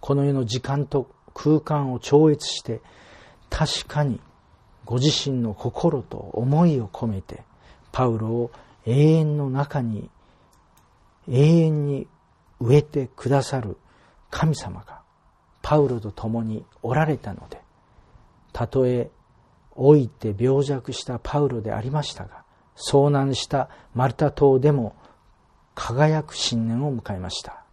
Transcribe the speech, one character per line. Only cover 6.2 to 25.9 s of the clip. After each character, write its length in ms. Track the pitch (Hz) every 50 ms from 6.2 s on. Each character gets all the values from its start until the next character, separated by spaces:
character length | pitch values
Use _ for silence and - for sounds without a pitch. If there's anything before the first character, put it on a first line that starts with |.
| - - - - 117 131 143 156 175 175
い 140 | 151 131
を 80 | 117 101
込 180 | _ - - 117
め 140 | 107 95
て、 240 | - - - - - _ _ _ _ - - _ _ _ -
パ 140 | - 127 127
ウ 100 | 117 110
ロ 100 | 110 110
を 240 | 113 120 120 117 - - - _ _ _ _
永 280 | - 120 139 147 156 160
遠 240 | 160 156 151 147 147
の 120 | 143 135
中 320 | 131 139 143 143 - 147
に、 280 | 123 117 110 101 - - _ _ _ _ _ _ _ _ _ _ _ _ _ _ _ _ _ _ _ _ _ _ _ -
永 100 | 135 127
遠 460 | 143 151 165 170 160 160 156 151 147
に 220 | 143 143 135 - _ _ _ _ _ _ _ _ _ _ _
植 200 | - 113 131 147
え 20 |
て 260 | 147 - - 147 135 123 _
く 140 | - - 123
だ 120 | 139 139 131
さ 180 | - - 131
る 160 | 113 104 92 _ _ _ _ _ _ _ _ _ _ _
神 280 | - - - 160 151 -
様 240 | - 107 90 92
が、 240 | - - - - _ _ _ _ _ _ _ _ _ _ _ _ _ -
パ 120 | 151 151
ウ 80 | 143 131
ロ 120 | 123 117
と 120 | 104 104
共 320 | 101 - - 113 113 117 113
に 200 | 110 110 107 - _ _ _ -
お 100 | 117 120
ら 120 | 147 160
れ 120 | 160 151 -
た 160 | - 104 95
の 160 | 78 - -
で、 100 | - - _ _ _ _ _ _ _ _ _ _ _ - _ _ _ _ _ _ _
た 140 | - 120 -
と 180 | - 135 131
え 240 | 127 123 123 117 - _ _ _ _ _ _ _ _ _ _ _ _ -
老 200 | - 127 139 151
い 120 | 151 135 113
て 280 | - _ - 110 101 98
病 260 | 120 127 135 139 143
弱 300 | 135 143 131 123 - 165
し 100 | - -
た 140 | - 127 117
パ 220 | - - - 147
ウ 100 | 147 139
ロ 100 | 127 117
で 140 | 107 110 107
あ 80 | 107
り 80 | 110 127
ま 140 | 139 151 147
し 100 | - -
た 120 | - -
が、 180 | 98 - - - _ _ _ _ _ _
遭 340 | - - - - 139 139 147
難 240 | 147 139 139 135 131
し 140 | 120 - -
た 220 | - 139 127 - - - - _ -
マ 140 | 120 127 139
ル 40 | 123
タ 160 | - 156 143
島 300 | - - 151 139 135 135
で 120 | 127 147
も 240 | 147 139 120 101 - _ - - _ _ _ _ _ _ _ _ _ _ _ _ _
輝 480 | - - -